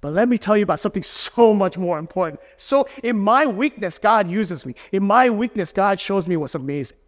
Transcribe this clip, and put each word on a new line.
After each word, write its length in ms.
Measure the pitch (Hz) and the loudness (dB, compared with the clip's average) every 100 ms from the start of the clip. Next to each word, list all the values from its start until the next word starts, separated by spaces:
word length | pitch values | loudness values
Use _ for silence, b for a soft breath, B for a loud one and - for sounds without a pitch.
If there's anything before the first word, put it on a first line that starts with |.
But 100 | 143 | -4
let 160 | 160 240 | 0 2
me 80 | 233 | 2
tell 180 | - | 2
you 100 | 214 | 2
about 160 | 208 156 | 2 0
something 220 | - - | -2 -4
so 520 | 156 - - - 233 | -6 -8 -8 4 6
much 240 | 208 190 180 | 6 2 -2
more 200 | 180 160 | -4 -4
important." 440 | 160 - 175 147 B B | -6 -4 -4 -4 B B
So 280 | - 277 277 B | -2 0 0 B
in 160 | 240 226 | -4 -2
my 280 | 196 247 302 | 2 2 2
weakness, 520 | 196 285 - 190 - | 0 -4 -4 -8 -2
God 320 | 220 220 185 | 2 2 2
uses 360 | 185 208 170 131 | -2 -4 -6 -10
me. 80 | 120 B | -14 B
In 100 | 190 | -2
my 280 | 196 220 254 | 2 4 4
weakness, 420 | 214 233 214 170 | 2 -2 -4 -6
God 260 | - 196 196 | 0 0 0
shows 280 | - 196 170 | -2 -2 0
me 100 | 175 | -2
what's 180 | 143 | -2
amazing. 440 | 165 135 143 131 - | -6 -6 -6 -8 -12